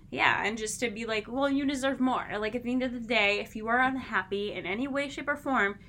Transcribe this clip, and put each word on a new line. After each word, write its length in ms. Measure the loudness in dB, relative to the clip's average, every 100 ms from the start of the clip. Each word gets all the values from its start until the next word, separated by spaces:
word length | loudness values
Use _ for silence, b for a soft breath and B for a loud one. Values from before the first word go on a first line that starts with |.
| -6
Yeah, 340 | 2 4 4
and 140 | 0 -2
just 220 | -4 -4
to 100 | -4
be 160 | -4 -4
like, 200 | -4 -2
"Well, 160 | 0 2
you 160 | 2
deserve 340 | 2 0 0 2
more." 300 | 2 2 -2 -4
Like, 160 | -2
at 80 | -4
the 80 | -2
end 100 | -2
of 100 | -2
the 80 | -4
day, 400 | 0 2 4 2
if 160 | -2 -6
you 120 | 0
are 120 | 4
unhappy 720 | 4 0 -2 -2 0 -2 -2
in 140 | -4 -2
any 200 | -2 -2
way, 220 | -2 -2
shape, 200 | -4 -4
or 80 | -2
form, 420 | 0 2 2 0